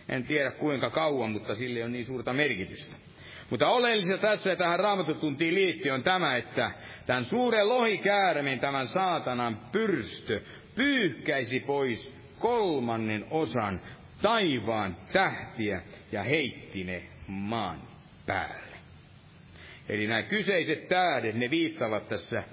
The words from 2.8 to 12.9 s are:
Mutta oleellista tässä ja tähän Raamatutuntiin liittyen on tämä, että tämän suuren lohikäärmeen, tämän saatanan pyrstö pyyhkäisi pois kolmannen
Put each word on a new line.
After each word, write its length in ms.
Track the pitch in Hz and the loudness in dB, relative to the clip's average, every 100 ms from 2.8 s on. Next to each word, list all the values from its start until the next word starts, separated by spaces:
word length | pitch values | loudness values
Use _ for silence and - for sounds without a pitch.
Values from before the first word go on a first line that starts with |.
| - - - - - - - | -16 -18 -20 -20 -18 -16 -4
Mutta 180 | 120 147 | 2 4
oleellista 500 | 240 247 220 175 185 | 4 4 2 2 2
tässä 320 | 214 208 190 | 2 2 0
ja 60 | 175 | 2
tähän 240 | 175 175 | 2 2
Raamatutuntiin 720 | 208 196 156 147 156 139 165 | 2 2 0 0 -2 0 2
liittyen 400 | 180 190 117 139 | 4 2 2 0
on 80 | 131 | 0
tämä, 340 | 185 185 156 123 | 2 2 2 0
että 340 | - - 110 - - - - | -2 -2 -2 -2 -14 -8 0
tämän 180 | 127 | 0
suuren 440 | 123 240 247 226 202 | 2 2 4 4 4
lohikäärmeen, 920 | 254 233 190 185 202 185 147 143 135 | 4 4 2 4 4 4 4 2 0
tämän 280 | 139 139 123 | 0 0 0
saatanan 680 | 185 185 160 131 123 120 107 - | 0 2 0 0 0 0 -2 -2
pyrstö 680 | 196 220 160 98 - - 101 - - - | 0 2 0 -2 -8 -2 -2 -4 -18 -10
pyyhkäisi 840 | - 277 269 185 127 151 139 113 127 | 0 2 4 2 0 -2 -2 0 -2
pois 540 | 143 143 135 104 - - - - | 0 0 0 -2 -6 -18 -20 -2
kolmannen 880 | 220 240 196 147 120 | 2 2 2 2 0